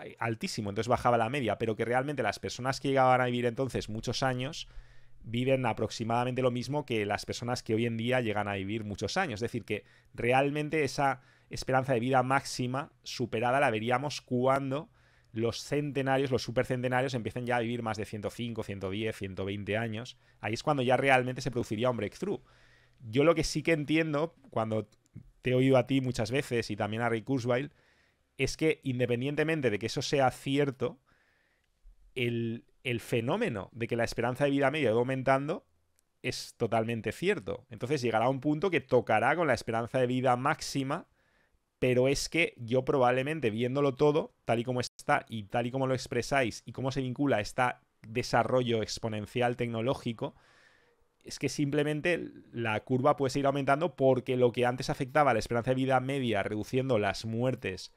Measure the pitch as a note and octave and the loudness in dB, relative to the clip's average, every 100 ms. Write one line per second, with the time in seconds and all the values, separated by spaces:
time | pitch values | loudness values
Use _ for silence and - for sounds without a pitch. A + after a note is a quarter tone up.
0 | - - A#2 A2+ G3 - G#2 G2+ A2+ A#2+ | -12 -6 -4 -4 -4 -4 -4 -2 2 2
1 | B2 A#2+ A2+ D3 A2 G2 A2+ G#2+ A2+ B2 | 4 4 2 0 0 0 0 0 0 0
2 | C#3 C#3 G#2+ - G2+ - B2+ C3 C#3 C3+ | 0 0 -2 -2 -8 -4 -4 -2 0 4
3 | B2+ B2+ B2 B2 A#2+ A#2 C3+ G#2+ F#2+ G#2+ | 6 6 4 2 0 0 -2 -4 -4 -6
4 | B2 A#2 C3 B2 C3 - - - - - | -4 -2 -2 -2 -6 -10 -14 -16 -18 -20
5 | - - A#2 A#2 B2+ C3+ B2 G#2+ A2 - | -20 -18 -6 -2 2 2 2 0 -4 -4
6 | A2+ A#2 B2 B2+ B2+ B2 B2 D3 - A2+ | -2 0 0 0 0 0 -4 -6 -2 -2
7 | G2+ G2+ - - A#2+ B2 - A2 A#2+ A2+ | 0 -2 -4 -6 -4 -6 -2 0 0 -2
8 | A#2 B2+ A2 G#2 G2+ G2 F#2+ A2+ G#2+ G2 | 0 0 0 -2 -2 -4 -4 -6 -6 -6
9 | G2+ F#3 F3+ G#2 A2+ A#2+ - G#2 - _ | -4 -2 -2 -4 -4 -6 -6 -8 -8 _
10 | _ - A#2+ B2+ C#3+ D3+ D3+ D#3 C3+ - | _ -2 2 4 4 0 -2 0 0 0
11 | C#3 B2+ - _ _ B2+ - C3 C3+ A#2+ | 0 0 -10 _ _ -8 0 0 2 0
12 | B2 C3 B2+ C#3 - - B2 C3 E3 _ | 4 2 4 0 0 -4 -4 -4 -8 _
13 | - - A#2 A2+ A#2+ C3+ C#3 A2 A2+ B2 | -12 -6 -4 0 2 4 2 2 0 0
14 | C#3+ - - B2 B2+ C3+ C#3 C#3 - _ | -2 -8 -4 0 2 2 0 -6 -8 _
15 | _ _ _ A2 A2+ - - D3 D3 C3+ | _ _ _ -2 -2 -2 -4 -4 -2 -2
16 | C3+ C3+ C#3 A#2+ - A#2+ B2 B2+ B2 B2+ | 0 2 2 0 0 -2 -2 -2 0 0
17 | C3+ B2+ G#2 B2 B2 B2 A2+ A#2+ A2+ G#2+ | 0 -2 -4 -6 -2 -2 0 -4 -4 -4
18 | G#2 G#2+ G2+ - A#2 A2 G2+ G2 F#2+ G2+ | -6 -6 -8 -6 -6 -6 -8 -6 -6 -4
19 | A2 - G2 F#2 F#2+ G2+ G2 G#2+ A#2 G#2+ | -4 -6 -8 -6 -6 -6 -2 -2 -2 -6
20 | A#2+ - _ _ G#2+ A#2 D#3+ D3 B2 B2+ | -10 -18 _ _ -6 -2 0 0 2 4
21 | C3+ C3 B2+ B2+ B2+ A#2+ A2 G#2+ B2+ A#2 | 6 4 4 -4 -4 -4 -4 0 0 0
22 | G2+ - F#3 - - _ - _ _ _ | -4 -6 -6 -6 -8 _ -20 _ _ _
23 | A2+ A#2+ D#3 E3 - D#3 E3 D#3+ C#3+ D#3+ | -2 4 6 4 0 -2 0 0 2 2
24 | D#3+ D3 E3 - - A#2 A2 A2 G#2 _ | 2 0 -2 -6 -8 -4 -2 -2 -4 _
25 | _ - - _ B2 B2+ C3+ B2+ B2 C3+ | _ -20 -20 _ 0 4 6 6 4 0
26 | B2+ A#2+ G#2+ C3+ - A#2+ - G#2 G#2 A2 | 0 -2 -2 -2 -2 -2 -2 -4 -4 -2
27 | A#2 A2+ G#2 C3+ A#2 B2 C#3+ - _ _ | -2 -2 -2 -2 0 -2 -4 -12 _ _
28 | _ _ _ - C3 - D#3 - C#3 B2 | _ _ _ -4 -4 0 0 0 -2 -2
29 | B2 A#2+ C3+ D3 D#3 D#3+ B2+ G2+ A2 D3 | 0 0 -2 -2 0 2 2 0 -2 -4
30 | - C#3+ B2+ - C#3+ C#3 C#3+ - B2 - | 0 2 2 0 -2 2 0 0 -4 -6
31 | _ _ _ _ _ _ _ _ - - | _ _ _ _ _ _ _ _ -20 -20
32 | - - A#2+ A#2 A#2 A#2 - _ B2+ A#2 | -12 -4 -2 -2 -4 -6 -12 _ -4 -4
33 | - B2 A#2 G3 G#3+ G#2 F2 A2 A#2 A#2 | 0 0 0 0 -2 -4 -8 -8 -4 -2
34 | A2+ - A#2 B2+ C#3+ C#3 C3+ D#3 A#2+ A2+ | -2 0 -2 0 0 2 2 2 2 2
35 | B2+ C3+ C3 C3+ D3 G3+ - _ _ _ | 2 0 2 2 2 -6 -10 _ _ _
36 | _ _ C3 - - - A#2 A2+ A2+ A#2 | _ _ -8 -8 -12 -4 0 0 0 -2
37 | G#2+ - F3+ F3+ F#2 F2 - G#2+ B2 D3 | -4 -2 -2 -2 -4 -10 -12 -10 -4 0
38 | A#2+ G#2+ B2 C3+ D3 D3+ G3 D#3 - B2+ | 2 4 2 2 0 0 2 0 4 2
39 | - A2 A#2+ E3 D#3 A#2 - A2+ A#2 C3 | 4 4 4 2 2 0 0 -4 -2 0
40 | B2 B2+ B2+ B2 C3+ D#3+ - C#3 C3+ D#3 | 2 2 2 2 0 -2 -4 -4 -4 -6
41 | - _ _ _ _ _ _ _ B2+ B2 | -8 _ _ _ _ _ _ _ 2 4
42 | C3+ C#3 - D#3+ E3+ - A2+ B2+ B2+ C#3+ | 4 2 0 0 0 -2 -2 0 2 4
43 | B2 B2+ C3+ D#3+ B2 A2 B2 C#3 C#3+ B2 | 4 4 0 -2 -2 0 0 2 0 4
44 | D3 D3 G#3+ _ - A#2 A#2+ B2 - - | 4 4 -2 _ -2 -2 0 -4 -4 -6
45 | - C#3 - A2+ G2 A#2+ A#2+ C3 C3 C3 | 0 0 -2 -10 -4 -4 -2 -2 0 -2
46 | - B2 - C#3 A#2 - - A2+ C3 C#3 | -2 -4 0 0 0 -4 -12 -6 -4 -4
47 | B2+ B2 C#3+ G#2+ G#2 - B2 - _ _ | -4 -2 2 2 0 0 0 -2 _ _
48 | A2 A2+ - B2 A2 B2+ A#2+ A2+ G#2+ - | -6 -6 2 2 4 2 2 0 -2 -6
49 | A2+ G#2+ G2+ B2 A#2+ B2 A#2+ A2+ A#2+ C3 | -6 -6 -6 0 0 0 -4 -2 -2 -2
50 | B2 A2 C#3+ - _ _ _ _ _ _ | -4 -6 -8 -10 _ _ _ _ _ _
51 | _ _ - - C3+ - C#3+ D3 D3 D3+ | _ _ -16 -6 -4 -2 0 2 0 0
52 | F3 E3+ - - - A#2+ A2+ G#2+ - B2+ | 0 -2 -4 -14 -12 -6 -2 -2 0 2
53 | D3 C#3+ C3+ C#3+ C#3 C#3+ C#3 C#3 F3 - | 4 4 0 2 0 2 2 2 0 2
54 | C3+ B2+ B2 B2+ B2 A#2+ A#2+ C3 C#3 D3 | 4 4 2 2 2 4 0 0 -4 -4
55 | C3 D3+ C#3+ A2 - A#2+ B2 C3 C3 B2+ | 0 2 4 2 0 -2 0 0 2 2
56 | C3 C#3 B2 G2+ G2 G#2+ G#2 B2+ C3 A2 | 0 -2 0 0 0 -4 -2 -2 2 2
57 | G2+ F#2+ A2 A2+ B2+ A#2+ G2 F#2 - | 2 -2 -6 -2 -2 -2 -6 -8 -12